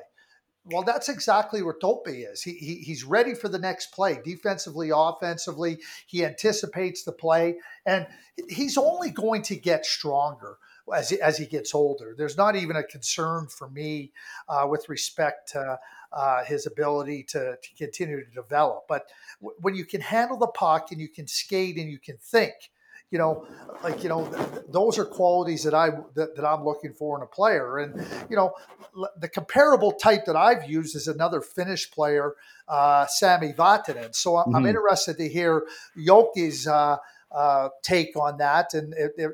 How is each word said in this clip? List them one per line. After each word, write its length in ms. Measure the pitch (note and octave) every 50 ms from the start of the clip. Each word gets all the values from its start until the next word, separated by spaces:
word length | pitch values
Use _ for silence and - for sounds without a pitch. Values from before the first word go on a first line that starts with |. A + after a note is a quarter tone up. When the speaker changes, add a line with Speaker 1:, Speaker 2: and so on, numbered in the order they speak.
| - _ _ _ _ _ _ _ _ _ _ _ _
Speaker 1:
Well, 180 | F3 E3 F3+ F#3
that's 260 | A3 A#3 - - -
exactly 540 | C#4 G3 - A3+ G3+ G#3 G#3 G#3 - G#3+ F3+
where 140 | E3 D#3 -
Topi 440 | - F#3+ B3 - - E3+ C3+ B2 A#2+
is. 180 | G2+ G2+ - -
He, 80 | F3+
he, 240 | F3 E3 D#3 C#3+ E3+
he's 280 | - - D3+ D#3+ B2 B2+
ready 300 | C3+ F3+ A3+ A#3+ A#3+ A#3
for 160 | - - G3+
the 80 | F3 F3+
next 300 | F3 F#3+ F3+ - - -
play, 320 | - - G3 F#3+ D3+ B2 -
defensively, 680 | D#3+ F#3 F3 - G#3 G3 D#3 - E3+ C#3+ D#3 E3 D#3 D#3
offensively. 880 | D3+ D#3 E3 E3 - F#3 E3+ E3+ E3 - F#3 D#3 D3 E3+ E3+ E3 E3 - - - - -
He 180 | _ - F3 E3
anticipates 800 | D3+ C#3+ - - A3 G#3 G#3+ - E3+ - F3 F#3 F#3 F3 - -
the 60 | E3+
play, 440 | E3 - - E3 D#3+ E3 E3+ E3+ E3+ E3+ - - - - - F#3+
and 180 | F#3+ F#3+ E3 - - - - _ _ - - -
he's 280 | F3 A3 C#4+ C#4 - C#4
only 320 | C4 D#4 F4 F4+ F4+ C4+
going 320 | - - G3 A3 A3+ G#3 -
to 120 | - G3+
get 280 | C#3+ - F3 E3 D#3 D#3
stronger 760 | - - - - D3+ C#3 C#3 C#3+ D3 C#3 - - G2+ - _ _ _ _ _ _ - -
as 140 | D#3 - -
he, 100 | F#3 G3
as 180 | F3 D#3+ D#3 D#3
he 80 | D#3
gets 300 | - D#3+ D3 - - -
older. 400 | D3 D3 C#3+ C#3 C#3 A#2 A2 A2+ C3
There's 200 | D3+ C#3+ C3+ E3+
not 180 | G3+ G#3+ G#3
even 220 | G3 F3 D#3+ E3 D#3
a 60 | C#3
concern 640 | - - C3+ - - - - D#3+ D#3+ E3 E3 D#3+ C3+
for 220 | - - C#3 C3
me, 440 | C3+ C#3+ D3+ D3+ D3+ D3 C#3 C#3 _ - - - - - - -
uh, 180 | D3+ C#3+ C#3+ C#3
with 180 | D3+ D3+ - -
respect 600 | D3 - - - - - D#3+ D3 - - - -
to, 260 | - C#3+ C3+ C3+ C3 B2+ - - - - - - -
uh, 320 | D3 C#3 C3+ C3 B2 B2
his 200 | B2 D3 C#3+ -
ability 580 | D3+ - - D3+ D3 D3 C#3+ C#3 C#3 D3 C#3 C3
to, 340 | - - D3 B2+ B2+ B2 -
to 140 | - - _ -
continue 460 | D#3 - - - F3+ D#3 D3 C#3 B2
to 80 | A#2+
develop. 540 | A#2 B2+ A#2 - C#3+ D3 D3+ C3+ G#2+ - - -
But 220 | D3+ C#3 - _ - - - - - -
w-, 160 | G3 G#3+ - -
when 160 | E3+ G3 G3
you 80 | F#3 E3
can 160 | - - F3+
handle 380 | D#3 - G#3+ A3+ A#3+ B3 C4 G#3+
the 100 | A#3 A#3
puck 440 | - - F#3+ E3 D#3 D#3+ D#3+ -
and 100 | F3 D#3
you 80 | D#3 D3+
can 180 | _ - D3+ -
skate 480 | - - - - G3 F#3+ F#3+ F#3 E3+ D#3+
and 120 | D#3+ D#3
you 100 | C#3+ C#3
can 160 | _ - C3+ -
think, 360 | - - - A3+ G3+ - - - - - _ _ _ _ - - - -
you 60 | - E3
know, 280 | D#3+ D#3+ D#3 D#3 - - - - - - - - -
like, 180 | F3 - -
you 60 | F#3 E3+
know, 200 | D#3+ E3 D#3+ -
th-, 220 | - - - - -
th-, 120 | - - -
those 280 | C3+ F3+ G#3 A#3 - A3
are 60 | F#3+
qualities 600 | - - - F#3 F3 F3 F3+ F3+ E3+ E3 D3 D3
that 80 | D3+ D3+
I, 160 | D#3 E3 D#3+ D3+ D3 - - -
that, 220 | D3+ D#3 D#3 D#3 C#3
that 80 | C#3+
I'm 180 | D3+ D#3 D3+ C#3+
looking 300 | D3+ D3 - - C#3+ -
for 240 | - D3+ D3+ C#3+ C#3
in 60 | B2+
a 40 | -
player. 520 | - - G3+ A3 G3+ D3 C3 B2 C3 C#3+
And, 280 | C#3+ D3 - F#3 - - - - - -
you 80 | A3+ G#3
know, 160 | G3 F#3 F#3+ - - - - - - - -
l-, 140 | F#3+ F#3 - - E3
the 80 | E3 E3
comparable 640 | - F#3 D#3 - - B3+ C#4+ D4+ C#4 - G#3+ G3+
type 320 | - - - A3 G#3+ G3+ -
that 140 | F3 D#3+ D#3
I've 320 | F#3 A3+ B3 F#3 D3 C#3
used 260 | D#3 D#3+ D#3+ D#3 -
is 140 | D3 B2+ D#3
another 320 | D3 D3+ E3 F3 E3+ D3
Finnish 500 | - - - F#3 F3+ F#3 F#3+ D#3 - -
player, 440 | - D#3 D3+ D3 D3 D3 C#3+ D3 D3 _ - - - - _ -
uh, 380 | D#3 C#3+ C#3+ D3 C#3+ C#3+ C#3+ -
Sami 440 | - - G3+ F#3 F3+ F3 E3 D3
Vatanen. 640 | C3+ - E3 F#3+ G#3 G#3 - - C3+ A#2+ A#2 A2+ -
So 220 | - - F3+ E3+ E3+
I'm, 180 | E3 B2 A#2+
I'm 60 | D#3
Speaker 2:
Mm-hmm. 60 | C3 G3
Speaker 1:
interested 480 | G#3+ A3+ G#3+ G3+ F#3+ F3+ - F3+ D#3 -
to 100 | E3 D3
hear 400 | C#3 F3 F3 E3+ D#3+ D#3 D#3 - - - - - - E3+
Jokki's, 680 | D#3 E3+ F#3+ A3 A#3 A3+ - F#3 E3+ D#3 C#3 B2+ B2+
uh, 300 | D#3 D3+ D3+ D3 D3 C#3+ C#3 - - - _ _ _
uh, 380 | - D3 C#3+ C#3+ C#3 C#3 C3+ C3+ - - -
take 320 | - F#3 F3 D#3+ D#3+ -
on 220 | D#3 D3 D3 C#3+ C#3+
that, 360 | D3 C#3+ D3 E3 F3 E3+ -
and 200 | D#3 D#3 D3+ D#3+ D#3+
if, 140 | D3+ D3 D3 -
if, 140 | D#3+ D#3